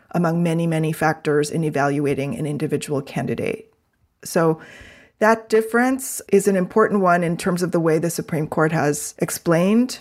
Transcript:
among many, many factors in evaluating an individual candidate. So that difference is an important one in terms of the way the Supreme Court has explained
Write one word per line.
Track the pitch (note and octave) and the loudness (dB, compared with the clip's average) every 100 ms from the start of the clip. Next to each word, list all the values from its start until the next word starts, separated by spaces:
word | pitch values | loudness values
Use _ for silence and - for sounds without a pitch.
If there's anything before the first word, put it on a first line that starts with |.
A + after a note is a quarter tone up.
| _ | _
among | E3+ E3+ E3+ | -2 0 0
many, | E3+ E3 E3+ | 0 0 0
many | D#3+ D#3+ | 0 -2
factors | D#3 D#3 D#3 - D3 D3 | 0 0 0 0 0 0
in | - | -2
evaluating | D#3 C#3+ C#3+ C#3+ C#3+ C3+ C#3 - | -2 0 0 0 -2 -2 -4 -4
an | D3 | -6
individual | D3 D#3 D3 - C#3+ | -4 -4 -4 -4 -6
candidate. | - - C#3 C3 - - - _ _ _ _ _ | -4 -6 -4 -4 -4 -6 -10 _ _ _ _ _
So | - F#3 E3 D#3+ - - - - _ _ | -4 0 2 0 -6 -20 -20 -20 _ _
that | G#3+ A3+ A3 | 2 2 2
difference | A3 A3 A#3 B3+ C4 - - - | 0 2 0 0 -2 -6 -12 0
is | G3+ F#3+ | 2 2
an | F#3+ | 0
important | F3+ - G#3+ G3+ | 2 2 2 2
one | F#3 F3 | 2 2
in | E3+ E3+ | 2 -2
terms | G3 F3 | -2 -2
of | F3 | 0
the | F3 | 0
way | E3 D#3+ | 2 2
the | E3 | 0
Supreme | - D#3 D#3+ D3+ | -4 -4 -4 -2
Court | - D#3+ | 0 0
has | E3 C#3+ D3 - - | 2 0 -2 -6 -6
explained | - - - E3 F#3 A3 B3+ - | -6 -4 0 2 4 2 0 -4